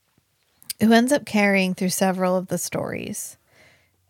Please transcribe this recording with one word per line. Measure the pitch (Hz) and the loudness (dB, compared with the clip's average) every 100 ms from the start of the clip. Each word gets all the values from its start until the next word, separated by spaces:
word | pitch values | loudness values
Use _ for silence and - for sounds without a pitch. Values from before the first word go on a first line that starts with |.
| _ _ _ _ _ _ _ - | _ _ _ _ _ _ _ -2
who | 214 | 4
ends | 226 247 | 4 4
up | 294 - | 0 0
carrying | 214 202 196 185 | 2 4 4 2
through | 180 185 | 0 -4
several | - 190 185 185 185 | 0 0 0 0 -2
of | 185 | -4
the | 180 | -6
stories. | - 151 - - - 208 - - _ _ _ _ _ _ _ | -6 -6 -6 -8 -10 -10 -12 -16 _ _ _ _ _ _ _